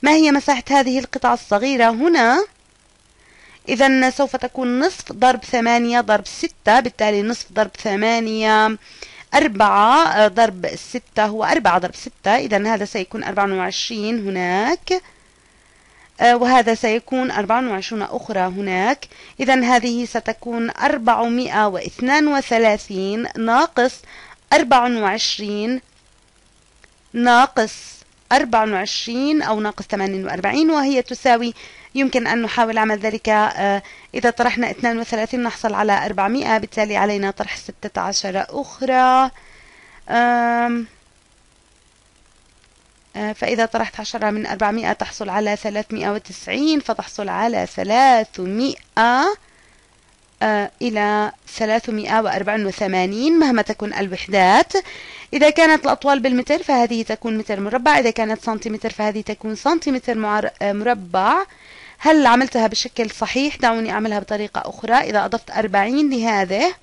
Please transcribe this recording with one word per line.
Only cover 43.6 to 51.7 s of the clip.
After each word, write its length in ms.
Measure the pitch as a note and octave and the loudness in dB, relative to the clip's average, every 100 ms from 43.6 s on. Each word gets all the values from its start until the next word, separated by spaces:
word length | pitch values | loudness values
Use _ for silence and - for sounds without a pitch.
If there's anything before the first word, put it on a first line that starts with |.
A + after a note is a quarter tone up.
| A3+ | 0
طرحت 340 | A3+ A3 - | 0 -6 -8
عشرة 300 | G#3 A#3 G#3 | -10 -4 -2
من 160 | G#3+ G#3+ | -2 -6
أربعمائة 460 | F#3+ G#3 A3 A3+ | -2 -2 0 -2
تحصل 360 | - G#3 - G3+ | -4 -4 -8 -4
على 280 | F#3+ G#3+ G#3 | -2 -2 -2
ثلاثمائة 540 | A3 G#3 G#3+ A3 - | -4 -6 -6 -6 -4
وتسعين، 720 | G#3 - F3+ - A3 D4+ D4+ | -6 -8 -18 -8 -2 0 0
فتحصل 480 | - A3 - - G3+ | -2 -6 -6 -8 -6
على 380 | F3+ A3+ A3 - - | -2 -2 -2 -4 -6
ثلاثمائة، 1600 | F#3+ A3+ C4+ A#3+ A3 - F#3 G3+ C4 - _ - A3+ B3 E4 G#4 _ _ _ _ _ _ _ _ _ _ | 0 4 6 6 2 -6 -6 -2 -4 -6 _ 0 2 4 2 -2 _ _ _ _ _ _ _ _ _ _
آه، 280 | G#3+ G#3+ G3+ _ | -2 0 -4 _
إلى 500 | A#3+ G#3+ G#3 G#3 G#3+ - - - | -6 -2 -2 0 -2 -6 -18 -6
ثلاثمائة 640 | A3 | -2